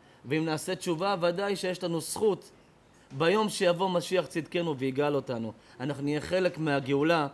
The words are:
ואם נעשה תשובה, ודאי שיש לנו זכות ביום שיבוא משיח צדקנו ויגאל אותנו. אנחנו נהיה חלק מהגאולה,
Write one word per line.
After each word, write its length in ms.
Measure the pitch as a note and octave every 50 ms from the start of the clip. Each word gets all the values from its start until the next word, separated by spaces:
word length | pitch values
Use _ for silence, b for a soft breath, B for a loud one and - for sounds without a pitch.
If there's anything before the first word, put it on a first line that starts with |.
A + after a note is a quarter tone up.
| b b b b b
ואם 200 | A#2+ C#3+ D#3+ D#3+
נעשה 300 | E3 D#3 D3 - F#3 F#3
תשובה, 400 | F3+ - F3+ E3+ D#3 F#3+ G3 G3+ F3
ודאי 340 | E3+ E3+ F3 F3+ G3+ G3+ G3
שיש 280 | F3 - F#3 F3+ F3 -
לנו 180 | F3 E3+ D#3+
זכות 500 | C#3+ - - - G#3+ G#3+ F3+ - - - - - - - _ _ _ b b b b b
ביום 380 | C3+ C3+ D#3+ E3+ G3 G#3+ A3 G3
שיבוא 400 | - - G3 F3 F3 E3+ G3 F#3+
משיח 360 | F3+ F3 F3 - F#3 F3+ D#3
צדקנו 520 | - - E3+ C#3 - - F3 E3+ E3 D3 B2
ויגאל 380 | C3 C3+ B2+ C3+ D3 D3 D3
אותנו. 380 | C#3 B2 - B2 A2+ A2+ A2 G#2+ B B B B B
אנחנו 240 | B2+ D3 C#3+ C3 C#3+
נהיה 180 | C#3+ D3+ D3+
חלק 360 | - - F3 F#3 F#3 F3+ - D3
מהגאולה, 720 | D#3+ D3+ C#3+ C#3 C3+ B2 C#3+ C#3 D3 D#3+ E3+ D#3+ D3 C#3